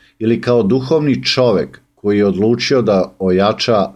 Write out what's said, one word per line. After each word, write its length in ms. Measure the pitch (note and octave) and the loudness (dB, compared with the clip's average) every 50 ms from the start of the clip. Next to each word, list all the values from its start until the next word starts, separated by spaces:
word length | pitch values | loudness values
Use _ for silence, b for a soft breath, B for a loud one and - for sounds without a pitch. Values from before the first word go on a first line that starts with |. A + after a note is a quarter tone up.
| B B B - | B B B -4
ili 220 | A2 A2+ A#2 - | -2 0 0 0
kao 220 | - B2 B2 A#2+ | 0 0 0 2
duhovni 600 | G#2+ F#2+ A#2+ C3 C3 C3 D#3+ D#3 D3+ C#3+ B2 B2+ C3 | 2 2 0 0 0 0 0 0 0 0 -2 -2 -4
čovek 560 | - - C3 B2+ A#2+ G2+ E2+ C#2+ - - - _ _ _ | -2 0 2 2 2 2 0 -2 -6 -10 -20 _ _ _
koji 240 | _ - G#2 G#2 G#2 | _ -4 -2 0 2
je 80 | G2+ | 0
odlučio 560 | G2+ F2+ F#2 G#2 A2+ A#2+ A#2+ - - C#3+ B2+ | 0 0 0 0 0 0 0 0 0 0 0
da 320 | A2 G#2+ G2+ F#2+ F2+ - - - | 2 2 0 0 0 -2 -6 -4
ojača 720 | F#2+ F#2 F#2 F#2 G2 G#2 A2 - - - A2+ G#2 F#2+ - - | -2 0 2 2 2 0 -2 -2 -2 0 0 0 -2 -4 -6